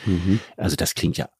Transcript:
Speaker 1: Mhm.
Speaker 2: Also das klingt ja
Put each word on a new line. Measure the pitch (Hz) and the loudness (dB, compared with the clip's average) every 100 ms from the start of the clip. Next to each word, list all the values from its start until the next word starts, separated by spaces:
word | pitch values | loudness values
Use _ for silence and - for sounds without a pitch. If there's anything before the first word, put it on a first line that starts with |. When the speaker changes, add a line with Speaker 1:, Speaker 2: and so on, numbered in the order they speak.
| - | 0
Speaker 1:
Mhm. | 90 90 107 - - | 0 4 2 0 -4
Speaker 2:
Also | - - | -2 0
das | - - | -2 0
klingt | 85 - | -2 -2
ja | - | -6